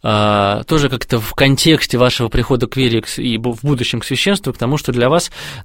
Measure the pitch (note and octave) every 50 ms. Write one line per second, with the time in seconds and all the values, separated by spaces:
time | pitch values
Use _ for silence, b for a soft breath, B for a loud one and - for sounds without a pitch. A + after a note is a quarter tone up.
0 | - G#2+ G#2+ G#2 G#2 G#2 G#2 G#2 G2+ G2 G#2 G#2+ A#2 - D#3+ D#3 C#3+ C3 C3 A#2
1 | - - B2+ A#2 A2 - - - C#3 C3+ C#3 - - D#3+ D#3+ - - - - A#2+
2 | B2 B2 - - A#2+ A2 - B2+ A2+ - C3+ B2 B2+ - - C3+ C3 A#2+ A#2 A2+
3 | G#2+ - - - C3 B2 A2+ A2 A2+ B2 A#2+ A2 C3 D3 D3 A#2+ B2 - - A#2
4 | - - C3+ - - G3+ G3+ F#3 - C3+ B2 - A#2+ A#2+ D3 D3+ - - B2 B2
5 | A#2+ B2+ D#3 E3+ - - B B B B B A#2+